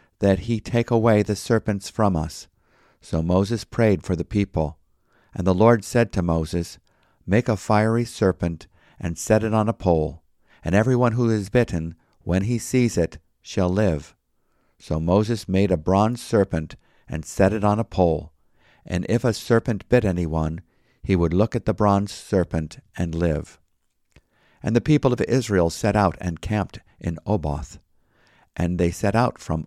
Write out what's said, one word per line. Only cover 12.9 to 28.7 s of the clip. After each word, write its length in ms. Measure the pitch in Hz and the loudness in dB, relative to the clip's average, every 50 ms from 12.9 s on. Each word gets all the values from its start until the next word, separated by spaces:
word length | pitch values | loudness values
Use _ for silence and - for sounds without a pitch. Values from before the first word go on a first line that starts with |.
| - - | 2 0
it, 180 | 82 82 - - _ _ _ _ | -2 -2 -2 -10 _ _ _ _
shall 280 | _ - - - 92 90 | _ -8 -2 0 0 0
live." 460 | 92 101 110 98 80 73 71 - _ _ _ _ _ _ _ _ _ _ _ _ _ _ | 2 2 2 2 0 -2 -4 -10 _ _ _ _ _ _ _ _ _ _ _ _ _ _
So 220 | - - 78 80 | -10 -6 -4 -4
Moses 500 | 80 82 90 104 107 104 120 107 - - | 0 2 2 2 2 0 -2 -6 -4 -2
made 220 | 92 95 101 95 | 0 2 2 2
a 40 | 92 | 0
bronze 460 | 80 78 92 95 98 107 113 123 117 | 0 0 0 2 2 2 2 0 -4
serpent 540 | - - - 107 95 - - 80 78 76 - - _ _ _ _ _ - | -8 -2 2 2 2 2 0 -6 -6 -6 -12 -18 _ _ _ _ _ -10
and 180 | - 78 78 | -10 -10 -8
set 260 | - - - 98 98 | -8 0 2 2 2
it 120 | 104 110 101 | 2 2 0
on 160 | 104 104 107 | 0 0 0
a 40 | 113 | -2
pole, 480 | - - - 90 85 80 78 78 - _ _ _ _ _ _ _ _ _ _ _ | -4 0 2 2 2 2 0 -4 -10 _ _ _ _ _ _ _ _ _ _ _
and 220 | - - 87 90 - | -6 -4 -4 -2 0
if 140 | 107 120 - | -2 0 0
a 100 | 123 107 | 0 -2
serpent 560 | - - - 120 113 - - 113 98 - - | -2 0 2 2 2 2 0 -4 -4 -2 2
bit 160 | 123 123 110 | 2 2 2
anyone, 560 | 98 90 87 87 78 78 80 78 78 80 82 - _ _ _ _ _ _ _ | 2 0 0 -2 -2 -2 -2 -2 -2 -4 -6 -12 _ _ _ _ _ _ _
he 140 | - - 98 | -4 0 0
would 180 | 87 85 82 82 | 2 2 2 2
look 220 | 92 107 113 - | 2 0 0 0
at 100 | 117 - | -4 -2
the 80 | - 98 | -2 -2
bronze 380 | - 107 104 101 98 101 98 | 2 2 2 4 2 0 -2
serpent 640 | - - - - - 95 87 - - 82 80 76 - - - _ - | -8 -14 -10 -2 0 0 0 0 -2 -6 -6 -6 -10 -18 -20 _ -6
and 200 | - 92 85 80 | -6 -4 -4 -2
live. 440 | 82 87 85 76 76 76 - - _ _ _ _ _ _ _ _ _ _ _ _ - _ _ _ _ _ _ _ _ | -2 0 0 0 -2 -6 -10 -16 _ _ _ _ _ _ _ _ _ _ _ _ -20 _ _ _ _ _ _ _ _
And 140 | - - 113 | -4 2 2
the 60 | 120 | 2
people 300 | - - 156 143 - 135 | 4 4 2 4 4 2
of 100 | 123 113 | 0 0
Israel 500 | - - 117 131 120 107 104 92 85 85 | 0 0 0 0 0 0 2 2 2 2
set 240 | - - - 107 101 | 0 -2 -2 0 2
out 200 | 104 101 90 80 - | 2 2 0 0 -2
and 200 | - 90 82 - | -8 -8 -8 -8
camped 380 | - - 110 107 95 - - - _ _ _ _ | -6 -4 -4 -4 -4 -4 -8 -20 _ _ _ _
in 180 | - 87 85 78 - | -8 -6 -6 -6 -4
Oboth. 540 | - 104 101 76 76 71 76 71 - - - _ _ _ _ _ _ _ _ _ _ _ _ _ _ _ - | -2 -2 -2 -2 -4 -4 -6 -8 -12 -16 -20 _ _ _ _ _ _ _ _ _ _ _ _ _ _ _ -4
And 200 | 87 87 | -4 -2